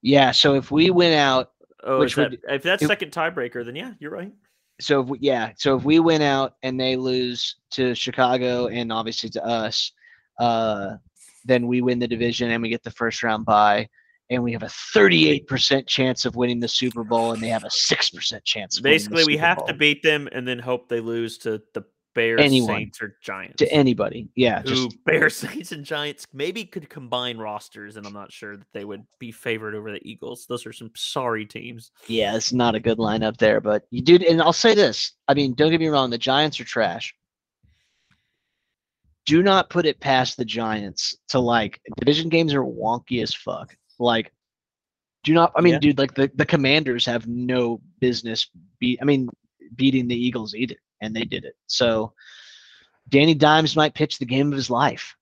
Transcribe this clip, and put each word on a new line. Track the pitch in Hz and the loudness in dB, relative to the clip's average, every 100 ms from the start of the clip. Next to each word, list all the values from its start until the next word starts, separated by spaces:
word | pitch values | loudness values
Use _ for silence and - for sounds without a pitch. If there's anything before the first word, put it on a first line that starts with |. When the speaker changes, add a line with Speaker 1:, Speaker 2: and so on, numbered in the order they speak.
Speaker 1:
Yeah, | 113 139 131 | 4 6 6
so | 123 147 | 4 4
if | 139 127 | 4 0
we | 143 175 | 2 4
win | 180 175 | 6 4
out, | 156 139 131 127 _ _ _ | 4 4 2 -2 _ _ _
Speaker 2:
Oh, | - 131 | -2 2
Speaker 1:
which | 127 | 2
Speaker 2:
is | 120 | 2
that, | 147 | -2
Speaker 1:
would, | 123 - | -2 -6
Speaker 2:
if | 139 | -4
that's | 165 190 | -2 0
Speaker 1:
if | 151 | 0
Speaker 2:
second | 202 165 | 0 -4
tiebreaker, | 170 160 170 120 123 | -4 -4 -4 -6 -6
then | 117 135 | -10 -10
yeah, | 254 214 | -14 -14
you're | 147 | -14
right. | 180 190 _ _ _ _ _ | -12 -14 _ _ _ _ _
Speaker 1:
So | - 139 | -2 0
if | 127 | 0
we, | 135 | -2
yeah, | 139 127 110 - | -2 -2 -4 -4
so | 143 135 | 0 0
if | |
we | 131 160 | 4 4
win | 165 156 | 4 2
out | 147 135 135 _ | 2 0 -2 _
and | 131 127 | -8 -4
they | 131 131 | -4 -2
lose | 131 127 123 120 - - _ | -2 -2 -4 -6 -8 -10 _
to | - 127 | -2 -2
Chicago | 120 - 120 127 127 123 123 123 | -2 -6 0 2 2 0 -2 -2
and | 117 117 | -4 -6
obviously | 113 110 113 113 | -6 -6 -8 -8
to | 110 | -8
us, | 113 117 110 - - _ _ _ _ - | -4 -4 -2 -4 -6 _ _ _ _ -2
uh, | 120 113 113 104 98 110 _ _ - _ | 0 0 0 -2 -6 -10 _ _ -20 _
then | 117 127 120 | 0 2 2
we | 123 | 0
win | 123 123 | 0 0
the | 120 | -2
division | 117 120 117 120 | -2 -2 -2 -2
and | 117 | -2
we | 113 | -2
get | 117 | -6
the | 117 | -8
first | - 117 - | -4 -4 -2
round | 120 110 113 | -2 -2 2
bye, | 107 104 104 110 _ _ _ _ | 4 6 4 -2 _ _ _ _
and | 127 | -2
we | 120 | -2
have | 117 | -4
a | 110 | -8
thirty-eight | - - 220 202 170 156 143 - | -14 0 4 6 6 4 2 -2
percent | 135 - 139 127 | -2 2 0 0
chance | - 131 127 127 | 0 0 0 -4
of | 120 | -2
winning | 123 120 | -2 -2
the | 117 | -4
Super | - 127 117 | -2 -4 -6
Bowl, | 110 117 117 | -2 0 0
and | 113 | -2
they | 113 | -4
have | 113 | -4
a | - | -4
six | - - - - | -2 0 2 -2
percent | 87 - 87 | -4 -10 -8
chance | - 110 95 - | -6 -6 -6 -2
of | |
winning | 131 156 | 2 2
the | 104 | 2
Speaker 2:
Basically, | 165 | 0
we | 160 | 2
Speaker 1:
Super | 147 170 | 2 2
Speaker 2:
have | 180 - | 0 -4
to | |
Speaker 1:
Bowl. | 147 | 0
Speaker 2:
beat | 240 - | 0 2
them | 160 151 143 | 0 0 -4
and | 127 123 | -8 -6
then | 123 | -8
hope | 123 127 127 | -4 -6 _
they | 117 | -6
lose | 113 117 113 - | -4 -4 -6 -6
to | 117 107 _ | -8 -8 _
the | - - _ _ | -16 -16 _ _
Bears, | - 117 113 | -2 0 2
Speaker 1:
Anyone. | 143 131 113 107 | 4 4 2 -4
Speaker 2:
Saints, | 104 - | -6 -12
or | 107 _ | -14 _
Giants. | - 95 92 - | -14 -12 -12 -4
Speaker 1:
To | 147 | 0
anybody, | 151 131 107 104 - 110 | 4 4 2 -2 -6 -12
yeah, | - 123 104 | 0 0 0
Speaker 2:
Who | 135 | -2
Speaker 1:
just | 131 123 - | -2 -4 -4
Speaker 2:
<laughs> | - | -2
Bears, | 156 156 - | 2 0 -2
Saints, | - 294 175 | -10 -12 -14
and | 156 | -14
Giants | 143 151 147 143 - | -10 -8 -8 -10 -18
maybe | 135 151 196 | -8 -8 -6
could | 208 - 147 | -12 -14 -16
combine | - 127 123 123 117 | -18 -8 -6 -6 -8
rosters, | 107 104 - 107 104 107 | -10 -12 -14 -20 -20 -18
and | 101 | -16
I'm | |
not | 101 98 | -18 -20
sure | - 104 101 | -18 -18 -18
that | 101 | _
they | 107 | -14
would | 101 101 117 _ | -12 -14 -16 _
be | 120 | -18
favored | 113 127 110 107 | -12 -6 -6 -6
over | 107 107 | -10 -12
the | 101 - | -12 -14
Eagles. | 107 - 123 - | -16 -14 -14 -10
Those | 123 117 | -10 -10
are | |
some | - 113 - | -16 -18 -12
sorry | - 147 127 110 107 | -8 -6 -4 -4 -8
teams. | 110 117 117 - _ - | -14 -16 -18 -20 _ -6
Speaker 1:
Yeah, | 113 104 113 | -2 0 -2
it's | - | -2
not | 123 120 | 0 2
a | 110 | 2
good | 117 113 | -2 0
lineup | 110 110 110 110 | 0 0 -2 2
there, | 110 107 | 2 4
but | 107 107 _ | 0 -2 _
you, | 120 | -2
dude, | 127 175 | 6 8
and | 175 165 | 8 4
I'll | 160 | 4
say | 165 233 | 4 4
this. | 214 165 104 - _ - | 6 4 2 -8 _ 0
I | |
mean, | 139 139 | 0 0
don't | 123 156 | 2 2
get | 165 | 2
me | 160 | 2
wrong, | 147 127 | 2 0
the | 117 | -2
Giants | 131 135 151 - | 0 2 0 -2
are | |
trash. | 120 - 104 85 - - _ _ _ _ _ _ _ _ _ _ _ _ _ _ _ _ _ _ _ _ - | -8 -2 -2 -2 -12 -16 _ _ _ _ _ _ _ _ _ _ _ _ _ _ _ _ _ _ _ _ 2
Do | 156 | 4
not | 196 190 175 | 6 4 2
put | 175 160 | 0 0
it | 135 | 0
past | 143 131 127 - | 0 2 2 -4
the | |
Giants | 113 110 113 107 101 87 - - - | -6 -4 -4 -4 -6 -8 -8 -10 -2
to, | 131 | 0
like, | 120 117 104 - - - | 2 2 0 -6 -16 -2
division | 117 147 165 | 2 2 2
games | 165 165 | 0 2
are | 143 | 0
wonky | 127 117 110 117 - 120 | -2 -4 -4 -4 -4 -4
as | 110 | -4
fuck. | - - 90 - _ _ _ | -6 -8 -10 -12 _ _ _
Like, | 120 113 - _ _ _ _ _ _ _ _ _ | 0 0 -2 _ _ _ _ _ _ _ _ _
do | - | 2
not, | 165 170 - | 4 4 4
I | |
mean, | 175 | 4
Speaker 2:
Yeah. | 156 | 4
Speaker 1:
dude, | 147 135 | 2 2
like, | 135 | -2
the, | - 135 | 0 -2
the | - - | 0 0
Commanders | 165 135 147 143 120 127 | 2 2 2 0 -2 -2
have | 120 113 | -4 -6
no | 120 123 127 120 117 _ _ | -6 -2 0 0 -4 _ _
business | 127 117 117 110 - 85 85 _ | -2 -2 -6 -6 -6 -8 _ _
be-, | 123 123 | -2 0
I | |
mean, | 139 139 123 - _ _ - 120 | 2 2 0 -10 _ _ -20 0
beating | 135 131 120 | 2 2 0
the | 120 | -2
Eagles | 123 120 107 | -2 -4 -8
either, | 107 123 - _ _ | -6 -8 -8 _ _
and | 107 | -10
they | 110 | -6
did | 117 95 | -6 -8
it. | - - _ | -10 -20 _
So | - 120 110 113 _ - - - - _ _ _ _ - | 0 0 0 -4 _ -20 -20 -20 -20 _ _ _ _ 0
Danny | 139 151 | 4 6
Dimes | 156 151 156 156 156 | 6 6 6 4 2
might | 151 | 0
pitch | - 143 - | 0 -4 -4
the | 123 | -4
game | 131 143 | 0 0
of | 139 | -2
his | 123 | -2
life | 120 139 - - - | 0 0 -2 -14 -20